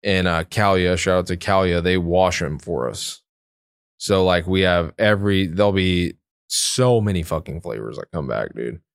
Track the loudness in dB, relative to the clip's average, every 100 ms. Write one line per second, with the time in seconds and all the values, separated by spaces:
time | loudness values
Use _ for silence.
0 | 0 0 2 0 -2 0 2 4 2 0
1 | 2 0 0 -6 0 2 2 2 2 0
2 | 2 2 2 0 -6 -8 -6 -6 -6 -8
3 | -12 -14 _ _ _ _ _ _ _ _
4 | -2 2 4 2 2 2 2 2 -2 0
5 | 2 2 2 0 0 2 2 2 2 2
6 | -2 -6 _ _ _ -4 -4 0 2 2
7 | 2 -2 -2 -6 -6 -12 -8 -8 -8 -10
8 | -10 -8 -6 -6 -6 -6 -8 -10 _